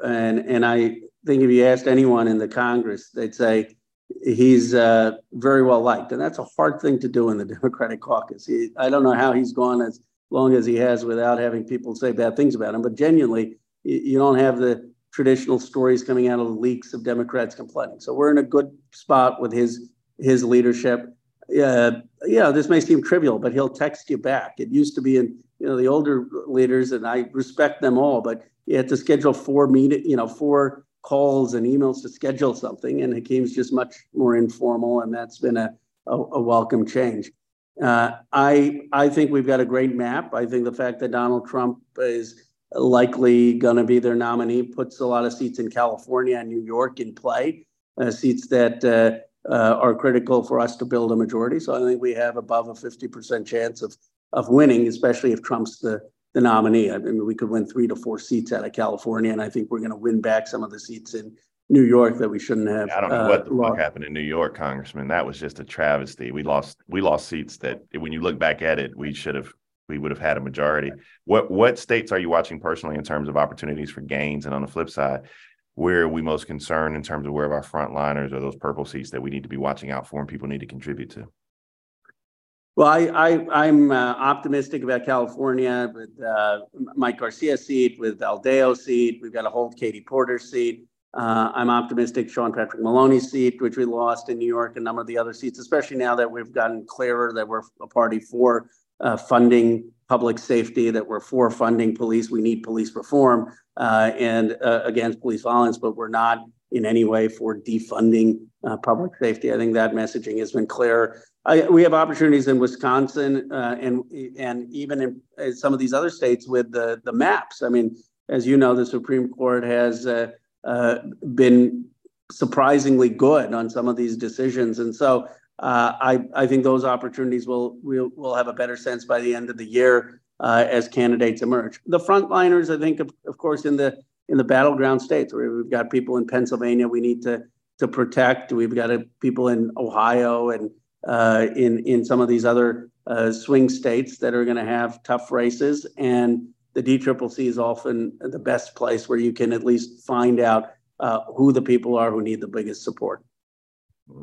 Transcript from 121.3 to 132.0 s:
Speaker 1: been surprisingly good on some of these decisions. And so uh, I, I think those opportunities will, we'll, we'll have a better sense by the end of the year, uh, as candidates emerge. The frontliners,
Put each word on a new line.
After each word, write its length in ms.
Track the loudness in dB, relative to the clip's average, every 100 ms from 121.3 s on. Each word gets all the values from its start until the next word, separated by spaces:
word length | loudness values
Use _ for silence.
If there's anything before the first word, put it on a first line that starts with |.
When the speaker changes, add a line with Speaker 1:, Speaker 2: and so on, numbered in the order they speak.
Speaker 1:
been 520 | 4 6 8 6 2 -10 _ _ _ _
surprisingly 760 | -6 -2 2 4 4 4 4 4
good 460 | 4 4 4 2
on 160 | -4 -6
some 160 | -4 -4
of 100 | -2
these 200 | -4 -4
decisions. 640 | -8 -4 -4 -2 -2 -2
And 140 | -6
so 340 | 0 2 2 -2 -14 _ -8
uh, 340 | -2 0 0 0
I, 200 | 0 0 0
I 120 | -2 2
think 160 | 2
those 220 | 2 2
opportunities 640 | 0 -2 -4 -6 -4 -4 -4
will, 300 | -4 -6 -8
we'll, 280 | -6 -4 -4
we'll 200 | -6 -6
have 120 | -4 -4
a 60 |
better 240 | -4 -6 -6
sense 280 | -8 -8
by 160 | -4 -2
the 140 | -2
end 160 | -4 -6
of 60 | -12
the 80 |
year, 560 | -4 2 6 4 2 -10 _ _
uh, 260 | 0 2 4
as 200 | 2 0
candidates 540 | 0 2 2 0 0
emerge. 380 | -2 -2 -2 -12 2
The 120 |
frontliners, 760 | 2